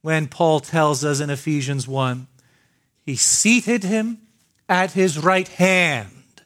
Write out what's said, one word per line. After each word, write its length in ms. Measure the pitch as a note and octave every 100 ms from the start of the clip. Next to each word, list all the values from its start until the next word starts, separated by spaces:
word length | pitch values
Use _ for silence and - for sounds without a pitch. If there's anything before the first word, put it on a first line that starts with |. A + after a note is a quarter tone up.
When 260 | D#3 D#3 D3
Paul 320 | - E3+ D#3
tells 460 | C3+ E3 D3+ C3+ D3
us 160 | C#3+
in 80 | D3
Ephesians 580 | C#3 D#3 D3 C3+ C#3 B2+
one, 400 | C3+ C3 B2 C3 _ _ _ _ _ _ _ -
he 100 | B2+
seated 680 | - - G#3 A#3+ - A#3+
him 340 | F#3 A3 A3 A3+ _ _ _ _ -
at 240 | F3+ F#3
his 260 | F#3+ F#3+ D3+
right 300 | E3 F#3 F#3
hand 920 | - F3+ F#3 E3+ C3 G2 - _ _